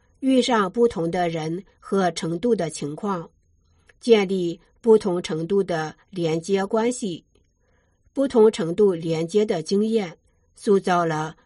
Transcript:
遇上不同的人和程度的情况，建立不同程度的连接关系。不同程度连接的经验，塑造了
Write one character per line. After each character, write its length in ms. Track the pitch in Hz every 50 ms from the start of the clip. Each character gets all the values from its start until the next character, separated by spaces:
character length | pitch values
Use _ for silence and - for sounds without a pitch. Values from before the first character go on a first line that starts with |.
| _ _ _ _
遇 220 | 277 262 262 247
上 280 | 240 269 240 214 196 180
不 160 | - 233 233
同 240 | 233 - 185 165 170
的 200 | 185 180 175 165
人 340 | 160 160 156 160 165 190 - _ _ _
和 300 | - - 202 196 185 170
程 260 | 165 - 175 160 165 170
度 160 | 240 240 226
的 140 | 190 165 151
情 240 | - - - 143 151
况， 340 | - 220 202 190 170 160 - _ _ _ _ _ _ _ _ _ _ _ _ _ _
建 280 | - 240 226 208 196
立 320 | 180 196 185 175 170 170 - _ _ _ _
不 160 | - 226 220
同 240 | 214 - 190 175 180
程 260 | - - 165 156 165
度 160 | 170 202 196 190
的 320 | 180 170 160 156 151 - _ _ _
连 320 | - 175 170 156 160 165
接 240 | 165 196 196 196 190
关 260 | 190 226 220 226 247
系。 320 | 240 - 233 190 160 - - _ _ _ _ _ _ _ _ _ _ _ _ _ _ _ _ _ _
不 140 | 269 277
同 240 | 269 - 220 214 220
程 220 | - 226 170 165 175
度 200 | 208 208 196 175
连 300 | 165 170 160 160 160 170
接 180 | 165 - 208 214
的 160 | 220 196 160
经 240 | 156 - 196 202 214
验， 320 | 220 226 220 190 - - - _ _ _ _ _ _ _
塑 240 | - - 226 196 190
造 260 | 190 190 175 175 170
了 320 | 165 156 156 156 160 - _ _